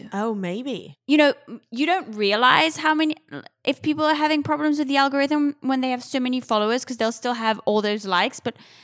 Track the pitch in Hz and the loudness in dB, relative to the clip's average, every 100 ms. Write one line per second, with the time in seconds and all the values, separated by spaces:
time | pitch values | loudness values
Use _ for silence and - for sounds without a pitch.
0 | - 196 220 208 185 190 262 208 101 - | -10 -6 -4 -4 -4 -6 -6 -8 -10 -12
1 | - 294 294 - - 226 - 233 311 370 | 2 4 4 2 -6 -18 -12 -4 0 0
2 | 294 214 202 208 247 277 320 311 311 311 | -2 -2 0 4 4 6 4 0 0 0
3 | 311 302 _ 277 - _ - 277 311 302 | 0 -2 _ -16 -16 _ -4 -2 -2 0
4 | 311 302 302 302 285 294 302 294 277 277 | 0 2 2 0 0 0 0 0 0 2
5 | 277 277 285 302 294 - 254 269 254 247 | 2 2 0 2 0 -2 -2 0 0 -4
6 | 247 269 254 254 240 214 214 247 - 240 | -4 -4 -2 -2 0 0 2 0 -2 -2
7 | 226 226 247 240 226 208 - 208 208 208 | -2 -2 -4 -2 -2 -2 0 0 0 -2
8 | 202 180 214 - - - - - | 0 0 0 -2 -8 -10 -14 -20